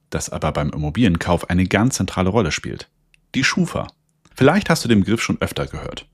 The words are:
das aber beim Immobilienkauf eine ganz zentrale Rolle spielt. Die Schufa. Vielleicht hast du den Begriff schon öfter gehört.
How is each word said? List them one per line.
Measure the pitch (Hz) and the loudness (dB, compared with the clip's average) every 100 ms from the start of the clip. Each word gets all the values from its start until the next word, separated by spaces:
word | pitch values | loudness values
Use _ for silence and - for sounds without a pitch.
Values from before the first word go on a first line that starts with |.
| _ | _
das | - - | -8 -6
aber | - 80 | -4 -2
beim | 73 73 | -2 -2
Immobilienkauf | 73 76 98 117 85 - 87 - | -2 -4 2 2 2 2 0 2
eine | 90 92 | 0 4
ganz | 98 123 | 4 2
zentrale | - 95 - 92 | 0 -2 0 0
Rolle | 110 80 | 2 0
spielt. | - 65 50 - _ _ _ _ 123 | -2 -6 -12 -14 _ _ _ _ -2
Die | |
Schufa. | 131 - 170 - - _ _ _ _ | -2 0 -2 -4 -8 _ _ _ _
Vielleicht | - 131 196 - | 2 4 4 2
hast | 165 | 0
du | 120 | 4
den | 107 | 4
Begriff | 95 113 | 4 0
schon | - - | -2 -2
öfter | - - 69 | -4 -4 -6
gehört. | 71 69 - - | -6 -10 -12 -18